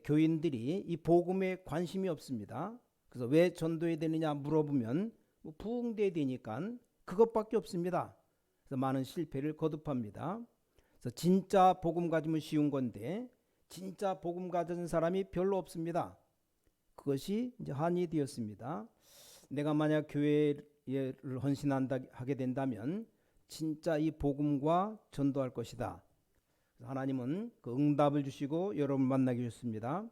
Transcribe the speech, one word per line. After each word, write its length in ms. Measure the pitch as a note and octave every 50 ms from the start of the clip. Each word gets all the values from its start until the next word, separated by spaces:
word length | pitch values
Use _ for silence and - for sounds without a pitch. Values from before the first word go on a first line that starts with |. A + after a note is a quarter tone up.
| -
교인들이 800 | - C#3+ D3+ D#3+ D#3+ E3 D#3 D3+ E3+ C3+ A2 A2+ B2 F3 G3+ -
이 100 | - E3+
복음에 600 | D#3+ - D#3+ E3+ F3 E3+ E3+ F#3 F#3+ F#3+ F#3 F#3 F#3 -
관심이 440 | - C#3 E3 F3+ F3 - F#3+ F#3+ F#3
없습니다. 720 | D#3+ C#3+ - - C3+ A2 G2+ - - B2+ E3+ G#3 A#3 B3 - _ _ _ _ _
그래서 180 | - B2 B2
"왜 260 | A#2 C#3+ D#3+ F3 F3+ F3
전도해야 440 | - D#3+ D#3+ E3 D#3 E3 E3+ E3
되느냐?" 360 | D#3 E3 D#3+ D#3+ D#3+ D#3+ D#3 D3
물어보면 800 | D3 C3+ D3 D#3 D#3 D#3 D3 C#3+ C3+ A2+ A2 B2 E3+ G#3 A#3 - - _ _ _ _ -
뭐, 100 | D#3 D#3 -
부흥돼야 540 | - G#3 A#3+ B3 A#3+ A#3 A3+ G3+ G#3 G3 E3
되니까 600 | E3 C#3+ C3 B2+ B2 - A2+ G#2+ B2 F3 A3 A#3+ A#3+ - _ _ _ _
그것밖에 520 | - F3+ F#3 A3+ A3+ A3+ A3 G#3+ A3 A#3+
없습니다. 580 | G#3+ - - - F3 E3+ F#3 F3 D#3+ A#2+ G#2 - _ _ _ _ _ _ _ _ _ _
그래서 140 | _ C#3
많은 260 | B2+ C3+ C3 C3+ C3+ C3
실패를 540 | B2 - F3 D#3+ - - C3+ C#3 D#3 D3+
거듭합니다. 840 | D3+ D#3+ D#3+ D3+ D#3 D#3 D3+ C#3 B2 A2+ - - - A#2+ D3+ G3 A#3 A#3 - _ _ _ _ _ _ _ _ _ _
그래서 140 | - B2+ -
진짜 580 | - D#3 F3 F#3 G3 F#3 - - G3 F#3 F#3 F3
복음 340 | F3+ - E3 D#3+ E3+ E3+ E3+
가지면 320 | E3 D#3+ D3+ D#3+ D#3+ D#3
쉬운 300 | D3+ - D#3 D3+ D3 D3
건데 580 | C#3+ C#3 B2+ A#2+ - G2+ G#2+ B2+ F3 A3 B3+ B3 - _ _ _ _ _ _ _
진짜 460 | - E3 F#3+ F#3+ F3 - G#3+ F#3+ F#3+
복음 340 | F#3 - E3+ F3 F3+ F#3 F3+
가진 380 | E3 F3 E3+ E3 F3 F3 F3
사람이 380 | D#3+ E3 E3 D#3+ E3+ F3+ F#3+ G3
별로 340 | F#3+ - F3 F#3 G3 G3 F#3
없습니다. 580 | E3+ - - E3+ E3 E3 E3 F3 B2+ F#2 F#2 - _ _ _ _ _ _ _ _ _ _ _ _ _ _ _
그것이 580 | - - C#3 C#3 C3+ - - G3 A3 B3 B3 B3 -
이제 140 | E3 C#3+ C#3+
한이 340 | C3 D#3 E3+ F3 F3 F3+
되었습니다. 840 | E3 E3 D#3 C#3 C3+ - - A2+ G#2 G#2 F#2 A2 B2+ D#3+ G3+ A3 A#3 _ _ _ _ - - - - - - - _
내가 260 | C#3 C3+ C#3+ D3+ D3+
만약 320 | D3 D3+ D3+ D3+ D3+ D3 -
교회를 1300 | - C#3+ D3 D3+ D3 D3 D3+ D3 D3 C3 - - _ _ _ - B2+ C3+ C3+ C3 C3 - - C3 B2+ B2+ B2+
헌신한다, 560 | C#3+ C#3+ C3 - C#3+ C#3 C3+ C3+ B2 C3+ B2+ C3 -
하게 260 | - - B2+ B2 C3+
된다면 680 | A#2+ C3 B2+ B2+ C3+ C3+ C3+ A#2 G2 G#2+ C#3 F3+ G#3+ A3+ - _ _ _ _ _ _ _ _
진짜 500 | - - D#3 D#3+ D3+ D#3 - F3 D#3+ D3+
이 140 | D#3 D#3+ D#3
복음과 880 | - - C#3+ C#3 C#3 D3 D3 C#3+ C3+ C3+ D#3 E3 F3+ F#3+ A3 A3 G#3 - _
전도할 400 | - C#3+ C#3 C#3 C3 C#3+ C3 B2+
것이다. 500 | A#2+ A#2+ A2+ - - A2 A#2 G2 F2+ F2+ - _ _ _ _ _ _ _ _ _ _ _ _ _ _ _
그래서 100 | A#2+ A#2
하나님은 640 | C3 C3+ C3+ C#3 C3+ C3 A#2+ B2+ D#3 F#3+ A3+ A#3+ - _
그 100 | - B2
응답을 540 | A#2 C3 D3 D3 D3 C#3 D3 D3 C#3+ D3 C#3
주시고 540 | C3+ B2+ - D3 C3+ D3+ E3 F#3 G3+ G#3+ -
여러분 260 | C#3+ C3+ C#3 C3+ C3+
만나게 360 | B2+ C3+ C3 C4 B2 B2 A#2+
주셨습니다. 680 | B2 A#2 A2 - - A#2+ A2 G#2+ G2+ B2 D3+ F#3+ A3 A3+